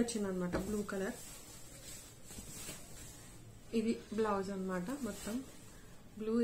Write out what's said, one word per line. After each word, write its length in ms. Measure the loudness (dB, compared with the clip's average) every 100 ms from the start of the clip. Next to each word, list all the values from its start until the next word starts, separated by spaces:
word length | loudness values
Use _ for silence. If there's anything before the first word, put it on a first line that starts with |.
వచ్చింది 240 | 8 4 2
అనమాట, 240 | 2 2 2 2
blue 120 | 0 0 0
color. 220 | 0 -2 -8 -12 -12 -12 -12 -12 -10 -10 -12 -14 -10 -10 -8 -8 -8 -8 -10 -10 -10 -12 -12 -12 -12 -12 0 4
ఇది 140 | 4 4 2 4
బ్లౌజ్ 320 | 6 6 4 0
అన్నమాట, 340 | 2 2 2 0 0
మొత్తం 280 | -2 -2 -2 -2 -10 -12 -14 -14 -14 -14 -4
Blue 140 | 4 6